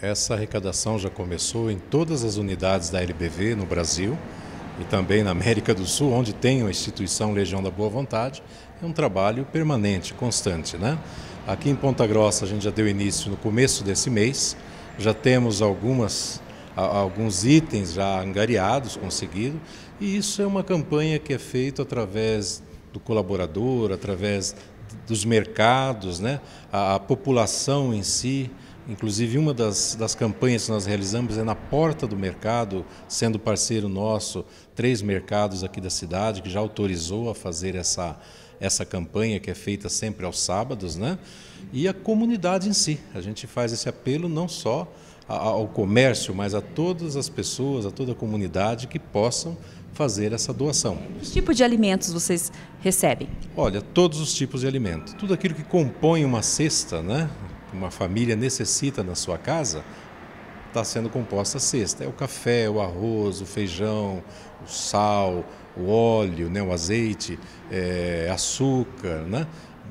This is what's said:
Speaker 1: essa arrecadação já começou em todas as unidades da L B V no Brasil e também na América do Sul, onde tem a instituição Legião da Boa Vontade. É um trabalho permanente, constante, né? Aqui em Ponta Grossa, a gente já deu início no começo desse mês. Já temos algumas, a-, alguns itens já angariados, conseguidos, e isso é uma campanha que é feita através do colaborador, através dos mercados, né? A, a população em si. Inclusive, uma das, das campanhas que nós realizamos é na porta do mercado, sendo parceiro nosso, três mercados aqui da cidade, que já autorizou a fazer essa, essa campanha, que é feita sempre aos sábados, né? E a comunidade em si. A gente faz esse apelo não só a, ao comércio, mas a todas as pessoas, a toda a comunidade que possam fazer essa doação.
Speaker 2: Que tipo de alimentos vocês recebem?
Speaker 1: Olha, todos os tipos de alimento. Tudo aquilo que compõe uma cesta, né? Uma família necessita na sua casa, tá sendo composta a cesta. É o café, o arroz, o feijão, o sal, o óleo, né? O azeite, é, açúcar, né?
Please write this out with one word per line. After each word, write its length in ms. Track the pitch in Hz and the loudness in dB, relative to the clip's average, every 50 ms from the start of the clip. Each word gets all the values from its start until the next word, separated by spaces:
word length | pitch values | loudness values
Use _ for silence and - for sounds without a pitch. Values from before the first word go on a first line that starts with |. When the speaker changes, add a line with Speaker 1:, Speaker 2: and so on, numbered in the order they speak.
Speaker 1:
essa 320 | - 101 104 - - - 120 | -2 0 0 0 0 0 0
arrecadação 640 | 104 107 101 - 107 92 92 87 - - 110 110 104 | -2 -2 -2 -2 -2 -2 0 -2 0 0 0 0 0
já 100 | 92 95 | 0 -2
começou 600 | - - 92 90 87 80 - - - 117 117 113 | -4 -4 -4 -4 -2 -2 -2 -2 -2 0 0 0
em 80 | 104 90 | 0 -2
todas 460 | - - - 147 165 160 160 127 117 | -2 0 2 2 2 2 0 0 0
as 120 | 110 98 | 0 0
unidades 540 | 104 101 98 92 85 92 95 98 95 87 80 | 0 0 0 0 2 4 4 4 4 2 0
da 100 | 92 92 | 0 0
L 120 | 90 87 | 0 -2
B 160 | 82 78 85 82 | -2 -2 -4 -4
V 260 | 76 85 98 113 117 | -2 0 0 0 0
no 100 | 104 95 | 0 -2
Brasil 540 | 80 87 87 85 80 80 85 95 107 151 160 - - - - - - - - - - - - | -2 0 0 0 0 0 0 0 0 -2 -4 -6 -10 -12 -14 -14 -14 -12 -12 -12 -12 -10 -10
e 40 | 90 | -4
também 380 | - - 98 95 85 98 107 | 0 0 2 2 4 4 4
na 80 | 104 98 | 4 4
América 420 | 87 87 90 113 113 104 104 - | 2 2 2 2 2 4 2 2
do 140 | 110 92 92 | 2 2 0
Sul, 260 | 87 - - 147 139 | -2 0 0 2 2
onde 220 | 117 123 123 107 95 | 4 2 2 0 0
tem 320 | - - 127 135 131 117 | 2 2 4 4 4 2
a 20 | 98 | 0
instituição 640 | 87 - - 107 - - 98 87 - - 110 107 | 0 -2 -4 -4 -4 -4 -4 -2 -2 0 0 2
Legião 300 | 104 101 98 85 95 95 | 2 2 2 2 0 -2
da 80 | 95 95 | -2 -2
Boa 180 | 87 98 107 107 | -2 0 -2 0
Vontade. 540 | 104 127 139 - 117 110 117 135 - - - - - - - - - - | 0 -2 -2 -2 -2 -2 -2 -2 -4 -10 -14 -18 -18 -20 -20 -20 -14 -8
É 20 | 165 | -8
um 80 | 170 | -4
trabalho 540 | 156 - 151 123 90 95 95 104 113 127 135 - | 0 2 2 2 4 4 4 4 2 0 -2 -2
permanente, 600 | - 160 160 156 143 113 101 101 98 92 - - | 0 2 2 4 4 4 4 4 2 2 0 -4
constante, 640 | - - 123 120 - - - 101 87 80 78 - - | -6 -4 -2 0 0 0 0 0 0 0 -2 -4 -4
né? 220 | 82 98 123 160 156 - - - - - - - - - | -2 0 0 0 -2 -4 -8 -12 -12 -12 -12 -14 -10 -6
Aqui 240 | - 98 - - 143 | -4 -4 0 0 0
em 60 | 139 | 2
Ponta 320 | - 135 135 120 - 123 | 2 2 2 4 4 4
Grossa, 380 | 104 107 110 107 104 - - 113 | 6 6 6 6 6 4 2 0
a 40 | 95 | -2
gente 140 | 104 104 | -2 -2
já 80 | 98 104 | -2 0
deu 160 | 90 107 107 104 | 2 2 4 4
início 400 | 98 98 101 101 90 - - 101 | 2 2 0 0 0 -2 -2 -4
no 80 | 98 | -4
começo 460 | - - 113 104 120 135 - - - | -2 -2 2 4 6 6 4 4 2
desse 260 | 101 98 95 - - 135 | 0 0 0 0 0 2
mês. 480 | 120 104 107 127 135 - - - - - - - - - - - - | 4 4 4 4 4 2 -2 -2 -2 -6 -12 -16 -16 -14 -14 -14 -8
Já 160 | - 101 110 | 0 2 2
temos 480 | 107 - - 127 127 127 123 117 104 95 | 2 4 4 6 6 6 6 4 4 4
algumas, 800 | 110 104 98 90 98 123 131 127 113 95 - - - - - - - - - - - - - | 4 4 4 2 2 2 2 2 2 0 0 -2 -4 -4 -6 -10 -12 -14 -16 -16 -16 -8 -2
a-, 60 | 92 | 0
alguns 640 | 95 - 90 101 98 92 92 107 113 110 98 90 101 | 0 2 4 2 2 2 0 0 0 0 0 2 6
itens 480 | 127 151 160 156 - 113 104 98 85 | 8 8 8 6 4 0 -2 -2 0
já 280 | 82 95 98 98 98 95 | 0 0 0 2 0 0
angariados, 760 | 92 98 92 101 107 113 117 98 92 101 123 139 127 104 - | -2 0 0 2 2 4 4 4 4 4 2 2 0 -4 -6
conseguidos, 640 | - - 92 - - 104 82 80 98 113 139 156 156 - - - - - - - - | -6 -6 -6 -4 -4 -4 -4 -4 -2 -2 -2 -4 -6 -10 -12 -16 -18 -18 -18 -10 -6
e 160 | 208 196 196 | -2 0 0
isso 240 | 208 196 - - - | 0 0 0 0 0
é 60 | 202 | 0
uma 160 | 196 196 196 | 2 2 0
campanha 560 | 185 - 185 160 139 - 151 151 156 156 156 147 | 0 2 2 0 2 2 2 2 2 2 2 0
que 140 | - - | 0 -2
é 60 | 135 117 | -4 -4
feita 440 | - - - 127 131 139 135 - | -4 -2 0 0 0 0 0 -2
através 800 | 135 - 131 123 107 95 98 110 110 110 110 110 101 - - - - - - - - - | -4 -2 -2 -2 -2 -2 0 0 2 2 2 2 0 -2 -6 -8 -10 -16 -18 -18 -18 -14
do 80 | - 101 | -14 -10
colaborador, 880 | - - 107 107 95 92 101 92 90 80 78 95 117 131 131 120 110 98 | -2 0 2 2 2 2 0 0 0 -2 0 0 0 2 2 2 2 0
através 640 | 95 - - 101 95 87 101 104 101 98 95 - - - - - - - - - - - - | 0 -2 -2 -4 -2 -2 0 0 0 0 -2 -4 -6 -10 -14 -20 -18 -18 -16 -16 -16 -12 -6
dos 200 | - 113 104 98 | -4 -2 0 2
mercados, 960 | 113 113 107 98 - - - 110 117 127 135 135 135 123 104 95 92 87 85 | 4 4 4 4 4 2 4 6 6 6 6 4 0 -2 -4 -4 -6 -4 -2
né? 200 | 101 123 143 135 - - - - - - | -2 -2 -2 -4 -8 -12 -18 -20 -10 -4
A, 220 | - 98 101 95 98 | -2 0 2 2 2
a 60 | 98 | 2
população 920 | - - 135 - - 139 127 117 107 98 - - - 139 139 143 135 123 | 2 0 0 0 2 2 4 4 4 2 0 0 0 0 2 2 2 0
em 120 | 113 104 92 | 0 0 0
si. 440 | - - - - 127 135 139 131 123 - - - - - - - - | 0 -2 0 0 0 0 0 -2 -4 -8 -12 -18 -18 -20 -16 -12 -12
Inclusive, 480 | 107 - 113 107 98 104 120 113 120 | -8 -4 -2 -2 0 0 0 2 2
uma 180 | 147 156 151 135 | 2 2 2 2
das, 420 | 117 113 107 98 - - - - | 2 0 0 2 0 0 -2 -2
das 180 | 110 110 107 - | -2 -2 -4 -2
campanhas 520 | - 123 110 98 - 127 127 120 110 - | 0 0 0 2 2 2 4 4 2 2
que 40 | 117 | 0
nós 160 | 107 104 92 | -2 0 0
realizamos 520 | 101 104 101 98 95 104 120 123 110 107 110 | 0 0 0 0 -2 -2 -2 -2 -2 -2 0
é 40 | |
na 140 | 110 113 107 | 0 0 -2
porta 500 | - - - 139 147 165 160 156 156 143 | -4 -4 0 2 2 4 2 2 0 -2
do 100 | 107 104 | -4 -2
mercado, 680 | 98 98 92 - - - 107 117 120 113 101 95 92 85 - - - - - | -2 -2 -2 -4 -2 -2 0 0 0 0 0 -2 -6 -6 -8 -12 -18 -12 -8
sendo 300 | - - 117 113 107 104 | -2 0 2 2 2 2
parceiro 500 | - 113 104 - - - 117 110 104 101 | 0 0 0 2 0 0 0 0 0 -2
nosso, 560 | 95 95 104 110 110 104 - - - 92 85 - - - - - - | -2 0 0 0 0 0 -2 -4 -6 -6 -8 -8 -14 -20 -20 -10 -4
três 260 | - 117 127 127 104 | 0 2 2 2 2
mercados 640 | 104 104 98 92 - - 104 104 104 101 95 92 95 | 2 0 0 0 0 0 2 2 2 2 0 -4 -6
aqui 160 | 90 - 95 | -6 -6 -6
da 100 | 92 90 | -6 -4
cidade, 500 | - - 95 82 87 95 107 110 101 95 | -4 -4 -4 -4 -2 0 0 0 -2 -4
que 100 | 90 95 | -6 -4
já 100 | 90 101 | -2 -2
autorizou 680 | 110 104 - - 104 98 92 85 80 85 98 110 120 117 | -2 -2 0 0 0 0 0 -2 -2 -4 -4 -2 -2 -4
a 40 | 104 | -4
fazer 420 | - - 95 82 78 90 95 90 | -6 -6 -6 -6 -4 -4 -4 -4
essa, 420 | 92 85 - - 95 90 82 76 - - - - - - - - - | -2 -2 -2 -2 -2 -4 -4 -6 -10 -14 -20 -20 -20 -20 -20 -10 -6
essa 260 | 98 95 - - 90 | -2 -2 -2 -2 -2
campanha, 540 | - - 92 85 80 - 101 110 117 104 92 | -4 -4 -6 -6 -2 -2 0 0 0 0 -2
que 100 | - 98 | -4 -6
é 60 | 87 | -8
feita 340 | - - 101 101 98 - - | -6 -4 -4 -4 -4 -4 -4
sempre 380 | - - 110 110 101 - 92 | -4 -4 -4 -4 -6 -6 -6
aos 140 | 92 - - | -6 -4 -2
sábados, 560 | - - 90 101 117 135 120 101 95 85 78 | -2 0 0 0 0 -2 -4 -6 -6 -6 -4
né? 200 | 85 107 147 190 180 - - - - - - - - - - | -2 -2 -2 -2 -4 -8 -14 -20 -20 -20 -20 -18 -18 -14 -8
E 140 | - 127 160 | -4 -2 0
a 80 | 190 185 | 0 -2
comunidade 760 | 190 - 214 220 214 233 233 240 202 170 175 190 196 180 214 | -2 -2 0 2 2 2 2 2 2 2 2 2 2 2 2
em 40 | |
si. 260 | 196 - - 151 151 143 - - - | 2 2 2 0 0 -2 -6 -10 -10
A 60 | 98 | -8
gente 260 | 87 101 107 - - | -8 -8 -8 -8 -12
faz 260 | - - 123 120 113 | -6 -2 -2 0 0
esse 160 | 113 113 - - | 0 -2 -4 -6
apelo 400 | - - - 127 135 156 175 175 | -6 -4 -2 -2 0 0 0 -2
não 200 | 156 156 180 165 | -2 -2 -2 -4
só 440 | - - - 110 120 160 180 - - - - - - - - - | -4 -4 -2 0 0 0 -2 -6 -12 -18 -20 -20 -20 -16 -10 -6
a, 80 | 107 | -4
ao 320 | - - 110 - - 82 - | -2 0 0 2 0 0 0
comércio, 640 | - - 101 95 104 123 131 131 110 - - - 95 | 0 0 2 6 6 8 8 6 6 2 -2 -4 -4
mas 180 | 95 101 101 | -2 -2 -2
a 80 | 101 104 | -2 -2
todas 540 | - - - 147 160 180 185 165 170 156 139 | -4 -4 -2 -2 0 0 -2 -2 -4 -4 -4
as 140 | 143 127 - | -4 -4 -4
pessoas, 580 | - - - - - - 127 139 139 127 104 | -4 -6 -4 -4 -2 -2 -2 0 0 0 -2
a 40 | 98 | -4
toda 180 | 90 - 131 127 | -4 -4 -4 -4
a 40 | 117 | -4
comunidade 720 | - - 110 107 104 98 87 85 92 98 110 117 117 127 - | -4 -4 -2 -2 -2 -2 0 0 0 0 0 0 -2 -6 -8
que 100 | - 160 | -8 -8
possam 580 | - - - 104 110 120 123 - - 165 170 - - - - - - - | -8 -2 2 2 4 4 2 0 -4 -6 -8 -10 -12 -16 -18 -18 -18 -10
fazer 400 | - - 151 127 98 101 107 107 | -4 0 0 2 2 0 0 0
essa 200 | 113 110 - - | 0 -2 -2 -4
doação. 460 | 123 117 135 151 135 - - 110 87 76 - - - - | -2 0 0 0 2 2 0 0 -2 -4 -6 -10 -10 -10
Speaker 2:
Que 100 | - - | -8 0
tipo 240 | - 180 175 - 294 | 2 2 4 4 6
de 80 | 226 | 6
alimentos 500 | 254 233 240 226 220 196 190 185 - 190 | 6 6 6 6 4 4 4 2 0 -2
vocês 380 | 170 170 - - 180 165 - - - - - - - - | -2 -2 0 0 0 0 0 -4 -8 -12 -16 -16 -10 -2
recebem? 480 | - 190 185 - - 151 120 - 143 - - - - - - | 0 2 2 4 4 4 2 2 -2 -6 -8 -8 -8 -6 -2
Speaker 1:
Olha, 240 | - 143 107 95 101 | 0 2 2 2 0
todos 400 | 101 - - 175 180 170 151 156 | -4 2 6 6 6 6 4 0
os 140 | 156 - - | -2 -2 -2
tipos 280 | - 139 120 - 127 | -2 -2 -2 -2 -2
de 40 | 127 | 0
alimento. 480 | 135 131 135 113 92 82 80 - - - | 0 0 0 0 0 -2 -2 -6 -8 -8
Tudo 180 | - 208 190 | -6 -2 0
aquilo 220 | 185 - - 180 156 | 0 0 0 -2 -2
que 80 | 151 | -4
compõe 600 | 156 - - 175 151 117 - - 151 160 170 160 147 | -2 2 2 4 4 2 2 2 4 4 6 6 4
uma 180 | 131 123 110 | 4 2 2
cesta, 580 | 107 - - - 151 151 - - - - 87 82 | 2 2 2 2 2 2 2 0 -2 -2 -4 -4
né? 300 | 80 90 117 151 165 147 120 107 104 85 - - - - | -2 0 0 0 0 -2 -4 -6 -10 -12 -12 -14 -14 -10
Uma 180 | - 92 95 90 | -8 -6 -6 -6
família 460 | - - 101 87 95 113 120 117 110 | -4 -2 -2 0 2 2 2 2 2
necessita 640 | 107 123 131 - - 110 - - - 139 139 131 123 | 2 2 0 0 0 0 0 0 0 0 0 0 -2
na 120 | 95 90 87 | -4 -4 -4
sua 240 | - - - 85 80 | -4 -4 -4 -4 -4
casa, 440 | - 123 151 165 143 101 78 76 71 - - - - - - - - - - - - - - - - - - | -2 -2 0 0 0 -2 -2 -4 -8 -10 -14 -16 -18 -18 -18 -18 -18 -18 -18 -18 -18 -18 -18 -18 -14 -4 -2
tá 100 | 117 104 | -2 -2
sendo 240 | - - 117 113 113 | 0 -2 -2 -2 -2
composta 480 | - 131 113 - 101 98 101 - - | -2 -4 -2 0 0 0 0 0 -2
a 40 | 135 | -2
cesta. 440 | - - - 127 98 - - - - | 0 0 2 2 0 0 -2 -4 -6
É 20 | |
o 60 | 135 | -8
café, 560 | 127 - 143 127 - - - 120 120 120 113 107 | -6 -6 -6 -6 -6 -2 0 2 4 4 4 2
o 140 | 104 107 | 2 0
arroz, 580 | 101 90 87 90 107 117 113 107 104 101 90 87 | 0 -2 -2 -2 -2 0 0 2 2 0 0 -2
o 60 | 98 | -6
feijão, 760 | - - 110 104 92 82 87 104 107 107 107 104 98 95 90 - - - - - - - - | -6 -4 -4 -2 -2 -2 -2 -2 0 0 0 0 -2 -4 -6 -8 -10 -16 -18 -18 -18 -18 -16
o 60 | - - | -14 -10
sal, 760 | - - - - - 101 104 104 104 101 98 92 90 87 80 - - - - - - | -8 -6 -4 0 2 4 4 4 4 4 2 2 0 -2 -4 -6 -10 -18 -20 -12 -8
o 140 | 90 90 95 | -4 2 4
óleo, 640 | 110 113 117 117 113 110 104 92 85 80 85 85 | 6 6 6 6 6 6 4 2 0 0 -2 -2
né? 120 | 90 101 | 0 0
O 80 | 101 92 | 0 0
azeite, 680 | 90 85 82 87 107 117 113 110 101 - - - 85 - - - - - - - | 0 0 0 2 2 2 2 0 -2 -4 -6 -8 -8 -8 -10 -14 -18 -18 -12 -6
é, 580 | 95 92 90 90 90 90 87 87 85 82 82 87 | -4 -2 -2 0 0 0 0 -2 -2 -2 0 -2
açúcar, 920 | 92 - - - - - 135 135 131 127 117 - - - - 90 82 78 | -2 -2 -2 -2 -2 0 2 2 2 2 0 -2 -6 -6 -6 -4 -4 -4
né? 240 | 80 87 104 143 160 160 - - - - - - - 101 | -4 -4 -2 -2 -4 -4 -8 -14 -18 -20 -20 -18 -16 -12